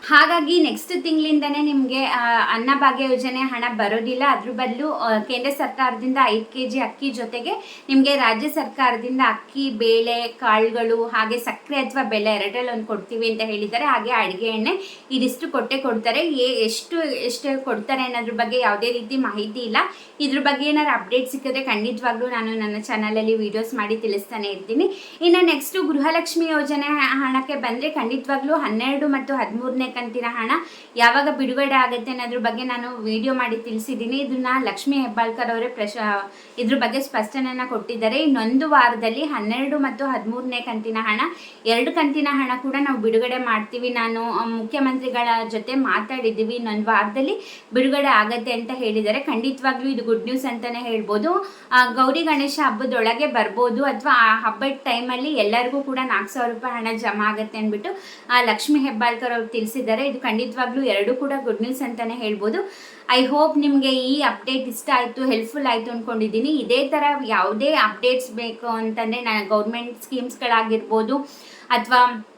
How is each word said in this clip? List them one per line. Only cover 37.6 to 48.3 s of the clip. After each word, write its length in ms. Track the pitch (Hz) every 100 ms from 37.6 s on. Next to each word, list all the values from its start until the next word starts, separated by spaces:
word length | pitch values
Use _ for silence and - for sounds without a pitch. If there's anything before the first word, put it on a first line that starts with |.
| 254
ಕೊಟ್ಟಿದ್ದಾರೆ. 540 | 226 - 226 220 262
ಇನ್ನೊಂದು 480 | 320 262 226 262 311
ವಾರದಲ್ಲಿ 540 | 294 240 233 226 233
ಹನ್ನೆರಡು 540 | 302 269 208 240 269 294
ಮತ್ತು 280 | 277 220 269
ಹದಿಮೂರನೇ 540 | 247 208 247 254 247
ಕಂತಿನ 360 | 247 220 220 220
ಹಣ, 200 | 220 214 294 - - - -
ಎರಡು 280 | 233 269
ಕಂತಿನ 340 | 339 302 294 285
ಹಣ 220 | 277 262 254
ಕೂಡ 140 | 269 269
ನಾವು 180 | 285 254
ಬಿಡುಗಡೆ 400 | 220 220 247 254
ಮಾಡ್ತೀವಿ. 520 | 247 220 214 240 247
ನಾನು, 320 | 240 226 226
ಆ, 220 | 233 202
ಮುಖ್ಯಮಂತ್ರಿಗಳ 840 | 226 226 220 294 269 262 254 240 240 233 220
ಜೊತೆ 260 | 214 214
ಮಾತಾಡಿದ್ದೀವಿ, 800 | 269 254 190 214 262 226 220 220
ಇನ್ನೊಂದು 280 | 240 233 214
ವಾರದಲ್ಲಿ 840 | 214 214 214 214 277 427 - - -
ಬಿಡುಗಡೆ 340 | 226 262 285 285
ಆಗತ್ತೆ 460 | 226 214